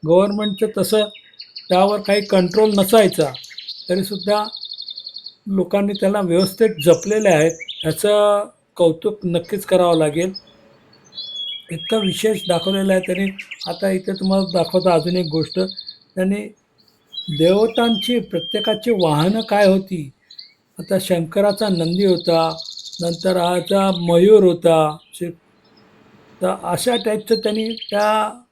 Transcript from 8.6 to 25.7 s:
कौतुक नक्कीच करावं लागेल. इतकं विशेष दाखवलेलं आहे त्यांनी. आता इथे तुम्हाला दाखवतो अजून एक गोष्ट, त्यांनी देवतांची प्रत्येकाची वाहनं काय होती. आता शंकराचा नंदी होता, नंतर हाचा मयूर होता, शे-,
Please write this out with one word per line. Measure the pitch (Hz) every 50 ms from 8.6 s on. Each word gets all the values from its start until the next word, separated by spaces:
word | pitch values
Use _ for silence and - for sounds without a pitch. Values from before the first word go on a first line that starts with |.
| _ _ _
कौतुक | - 175 170 160 160 - 214 208 208 -
नक्कीच | 180 170 170 170 - - 196 196
करावं | - 190 180 180 175 170 165
लागेल. | 156 151 143 160 170 190 190 - _ - _ _ _ _ _ _ _ _ _ _ _ _ - - - - - - - - - - - -
इतकं | 165 160 - - 220 220
विशेष | 202 185 175 - - 220 220 214 - -
दाखवलेलं | 175 - 190 190 196 196 196 196 190
आहे | 185
त्यांनी. | 185 185 185 180 196 196 190 - - - - - - 180
आता | 170 - - 196
इथे | 190 185 185 -
तुम्हाला | 190 190 190 190 190 196 190 180 170
दाखवतो | 185 165 165 - 185 170 185
अजून | 175 160 147 175 175 180
एक | 180
गोष्ट, | 156 147 160 156 156 - 190 190 190 190 - - - - _ _ _ _
त्यांनी | - 185 190 196 208 208 214 - _ _ _ _ _ _ _ _ _ _ _ _ - - - 156 139
देवतांची | 160 170 190 202 220 220 220 - 233 233 233 196 - - 247 233
प्रत्येकाची | - - - 170 - - - 208 208 220 214 214 220 240
वाहनं | 233 196 175 160 151 147 156 185 208 220
काय | 220 - 208 202 208 190
होती. | 190 190 190 190 190 170 151 135 - _ _ _ - - - - _ _ _ _ _ -
आता | 170 - 196 190
शंकराचा | 190 - 185 170 165 156 165 208 196 208 196 202 220 208
नंदी | 190 170 165 160 170 185 202
होता, | 196 180 165 - - 170 165 160 160 160 160 - - - - - - - -
नंतर | 170 170 170 165 - 190 185 180
हाचा | 175 175 175 180 175 - 196 196 196 196
मयूर | 190 175 170 170 170 170 180 202 220 214 190
होता, | 180 170 170 - 170 165 160 156 151 151 160 _ _ _
शे-, | - 175 175 175 _ _ _ _ _ _ _